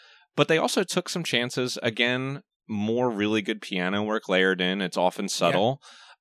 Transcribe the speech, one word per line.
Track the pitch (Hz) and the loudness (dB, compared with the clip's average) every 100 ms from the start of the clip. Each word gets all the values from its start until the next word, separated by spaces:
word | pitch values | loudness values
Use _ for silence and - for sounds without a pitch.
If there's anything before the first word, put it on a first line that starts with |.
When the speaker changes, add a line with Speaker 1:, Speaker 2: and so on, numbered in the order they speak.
| - - _ - | -20 -20 _ 0
Speaker 1:
but | 143 | 2
they | 160 | 2
also | 247 - | 2 0
took | 185 185 - | -2 -2 -4
some | 175 | -6
chances. | 160 120 120 - 123 - | -2 -2 0 -2 -4 -2
Again, | 120 110 120 127 135 139 - _ - | -2 0 0 0 -4 -8 -14 _ -8
more | 104 107 120 127 | -4 -2 0 0
really | 104 104 110 | 2 2 2
good | 104 107 | 0 -4
piano | - 92 90 101 | -6 -4 -2 -2
work | 107 110 - | -2 -4 0
layered | 92 95 92 | 2 4 2
in. | 90 98 | 0 -2
It's | 87 95 | -2 0
often | 90 - 98 | 0 0 -4
Speaker 2:
Yeah. | |
Speaker 1:
subtle. | - 85 87 113 139 - - - - | 0 2 4 2 0 -8 -20 -20 -8